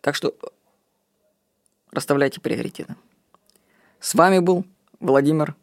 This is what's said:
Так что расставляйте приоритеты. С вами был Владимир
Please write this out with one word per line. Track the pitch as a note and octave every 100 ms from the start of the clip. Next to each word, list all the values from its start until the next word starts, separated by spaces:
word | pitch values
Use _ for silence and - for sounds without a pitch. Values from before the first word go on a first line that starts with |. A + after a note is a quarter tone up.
Так | -
что | B3 - - - _ _ _ _ _ _ _ _ _ _ _ _ _ _
расставляйте | - - C#3 C#3 -
приоритеты. | - A#2 - - - - _ _ _ _ _ _ _ _ _ _
С | -
вами | - F3 F#3+
был | F3 F#3 F#3+ _ _ _
Владимир | - C3+ C#3 D#3 D3+ D3+